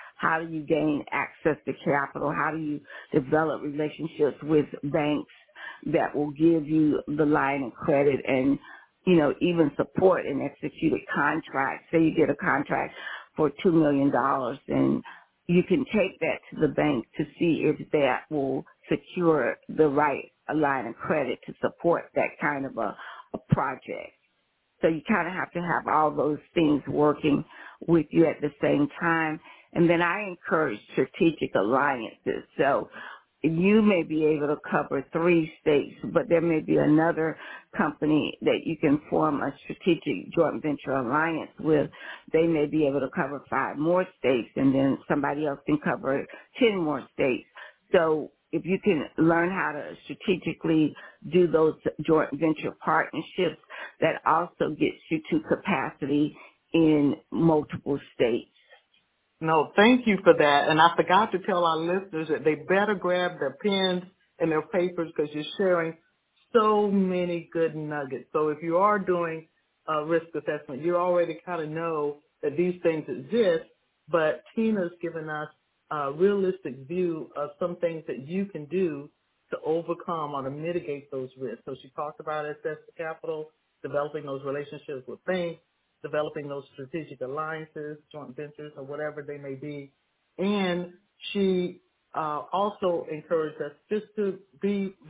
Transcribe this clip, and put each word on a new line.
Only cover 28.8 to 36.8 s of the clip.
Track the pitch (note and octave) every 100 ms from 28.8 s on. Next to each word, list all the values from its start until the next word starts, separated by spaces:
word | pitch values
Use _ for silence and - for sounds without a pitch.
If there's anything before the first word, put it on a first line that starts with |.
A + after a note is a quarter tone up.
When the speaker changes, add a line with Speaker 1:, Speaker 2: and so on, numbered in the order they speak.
| C#3+ -
Speaker 1:
time. | F3 E3 D#3 D#3 - - _
And | - E3+
then | E3+
I | F3 G3 G#3
encourage | F3 - E3+ D3 G#2 -
strategic | - C3 - E3 D3+ - -
alliances. | G2+ C3 C#3+ B2+ G#2+ - - - - -
So | C#3 B2 - - - - _ _
you | D#3 E3 F#3+ G#3+
may | G#3+ F#3
be | D#3 D#3 D#3
able | D#3 D3
to | D3 -
cover | D3+ C#3+ C#3+ -
three | E3 E3+ E3+ D#3 -
states, | D#3 C#3+ - - A2
but | E3 B2+
there | E3
may | E3+ D#3
be | D3+
another | D#3